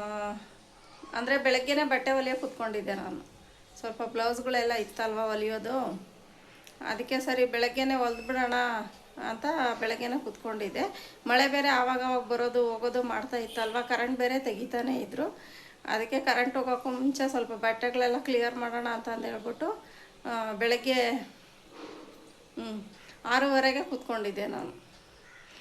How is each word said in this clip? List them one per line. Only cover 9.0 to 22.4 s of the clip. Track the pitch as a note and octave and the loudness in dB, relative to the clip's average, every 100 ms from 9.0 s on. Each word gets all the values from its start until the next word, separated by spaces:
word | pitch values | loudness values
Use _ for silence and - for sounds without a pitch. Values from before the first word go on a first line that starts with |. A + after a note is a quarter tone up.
| - - A3 | -20 -10 -8
ಅಂತ | A3+ D4 D#4+ B3 A3+ | -2 0 2 2 0
ಬೆಳಗ್ಗೆನೇ | A3+ A#3 A#3+ B3+ | -2 -2 -2 -2
ಕೂತ್ಕೊಂಡಿದ್ದೆ. | A#3 - A#3 G#3+ G3+ E3+ F4+ - - - - | -4 -8 -6 -4 -4 -2 -4 -4 -16 -8 4
ಮಳೆ | B3 C4+ | 6 6
ಬೇರೆ | C#4+ C#4 | 4 4
ಆವಾಗವಾಗ | C4 B3 B3+ B3+ B3 | 4 4 2 2 0
ಬರೋದು | A3+ A#3+ A#3+ A#3+ A#3 | 2 0 2 4 2
ಹೋಗೋದು | A3+ A#3+ B3 | 2 0 0
ಮಾಡ್ತಾ | B3 A3+ - A#3+ | 0 -2 -2 -4
ಇತ್ತಲ್ವ, | A3+ - A3 A#3 | -4 -2 -2 0
ಕರೆಂಟ್ | A#3+ A#3+ A#3+ B3+ | 0 0 0 2
ಬೇರೆ | B3 C4 | 2 2
ತೆಗಿತಾನೆ | C4+ G3+ B3 A#3+ A#3+ C4 | 0 -4 -4 -2 0 -2
ಇದ್ರು. | G3 - D4+ - - - - - - | -4 -4 -4 -6 -16 -20 -20 -14 -4
ಅದಕ್ಕೆ | A3 A3+ C4+ | -2 0 0
ಕರೆಂಟ್ | C4+ A#3+ B3 C4 | 2 2 2 0
ಹೋಗೋಕ್ಕೂ | B3+ B3 C4 | 0 0 -2
ಮುಂಚೆ | B3 C4 C4+ C4+ | 0 0 2 0
ಸ್ವಲ್ಪ | C4 A#3 | 0 -2
ಬಟ್ಟೆಗಳೆಲ್ಲ | A3+ A3+ A3+ B3 B3 B3 B3 | 0 0 0 0 2 2 2
ಕ್ಲಿಯರ್ | C4+ B3 A#3+ A#3+ | 2 2 2 0
ಮಾಡೋಣ | A#3 A#3+ A#3+ | -4 -2 -2
ಅಂತ | A3+ A#3 | -4 -4
ಅಂದೇಳ್ಬಿಟ್ಟು, | A3+ A3+ A3+ A3 A#3+ E4 G#4+ - - - - - | -4 -4 -6 -6 -4 -4 -4 -10 -20 -20 -12 -6
ಆ, | A#3 A3 | -4 -2
ಬೆಳಗ್ಗೆ, | G#3 A#3 A#3 B3+ B3+ A#3+ B3+ - - - - - - - - - - - - | 0 2 2 4 4 4 0 -4 -16 -20 -20 -20 -16 -16 -16 -18 -20 -20 -20